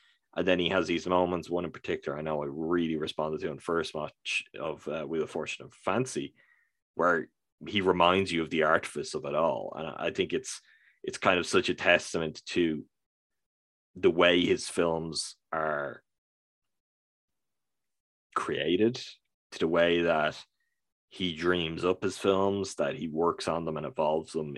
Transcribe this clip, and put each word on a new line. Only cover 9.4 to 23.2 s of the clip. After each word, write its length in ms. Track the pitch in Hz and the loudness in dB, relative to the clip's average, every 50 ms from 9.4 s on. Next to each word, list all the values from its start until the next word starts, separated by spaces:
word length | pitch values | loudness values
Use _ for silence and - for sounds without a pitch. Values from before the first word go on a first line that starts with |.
| 82 78 65 55 50 - - | 2 2 0 -2 -6 -8 -8
And 120 | - 80 78 | -8 -8 -8
I, 180 | - - 82 | -6 -6 -6
I 40 | 85 | -4
think 220 | - 98 92 78 | -2 -2 -2 0
it's, 280 | 87 80 - - - - - _ _ _ _ _ _ _ | -2 -4 -4 -6 -12 -14 -14 _ _ _ _ _ _ _
it's 160 | - - - - | -12 -10 -6 0
kind 200 | - 101 92 87 | 2 4 4 4
of 80 | 82 | 2
such 220 | - - 92 - - | 2 2 2 2 2
a 60 | 85 | -2
testament 640 | - - 92 87 - - - - 85 80 78 80 - - | 2 4 4 4 4 4 0 -4 -2 -2 -2 -6 -8 -10
to 380 | - - 90 85 80 78 69 - _ _ _ _ _ _ _ _ _ _ _ _ _ _ _ _ _ _ _ _ _ - | -4 0 2 2 2 0 -4 -8 _ _ _ _ _ _ _ _ _ _ _ _ _ _ _ _ _ _ _ _ _ -4
the 140 | 90 95 92 | 2 2 4
way 320 | 82 87 87 87 90 90 87 | 6 6 6 6 6 6 4
his 220 | 98 92 - - - | 4 2 0 -2 -4
films 680 | - - 85 85 82 80 82 82 76 71 - - - _ _ - | -2 0 0 2 0 -2 -4 -6 -6 -6 -8 -8 -10 _ _ -6
are 500 | 82 80 78 78 73 73 71 67 - - _ _ _ _ _ _ _ _ _ _ _ _ _ _ _ _ _ _ _ _ _ _ _ _ _ _ _ _ _ _ _ _ _ _ _ _ _ _ _ _ _ _ _ _ _ _ - | -4 -2 -2 -2 -2 -4 -4 -8 -10 -12 _ _ _ _ _ _ _ _ _ _ _ _ _ _ _ _ _ _ _ _ _ _ _ _ _ _ _ _ _ _ _ _ _ _ _ _ _ _ _ _ _ _ _ _ _ _ -6
created, 600 | - - - 76 67 71 82 90 95 107 120 127 - - - - _ _ _ _ _ _ - | -4 -4 -4 -4 -2 0 2 4 4 4 4 2 0 -8 -14 -16 _ _ _ _ _ _ -12
to 60 | - - | -6 -2
the 100 | 85 82 | 0 2
way 340 | 85 85 85 85 85 85 | 4 4 4 4 4 4
that 400 | 85 85 82 78 76 76 - - - _ _ _ _ _ _ _ _ _ _ _ _ _ | 2 2 2 2 2 0 -2 -6 -14 _ _ _ _ _ _ _ _ _ _ _ _ _
he 260 | - - 92 87 80 | -10 -6 -6 -4 -4
dreams 500 | 78 85 90 90 87 82 80 82 85 87 | -2 0 0 2 2 0 -2 -4 -2 0
up 200 | 92 92 - 104 | 0 0 0 -2
his 120 | 95 - | -4 -4
films, 600 | - - 98 95 95 98 98 98 101 95 - - | 0 2 2 4 4 4 2 2 0 -2 -4 -4
that 180 | - 76 69 - | -2 -2 -2 -2
he 140 | 71 85 78 | -4 -6 -4
works 400 | 73 80 | -2 0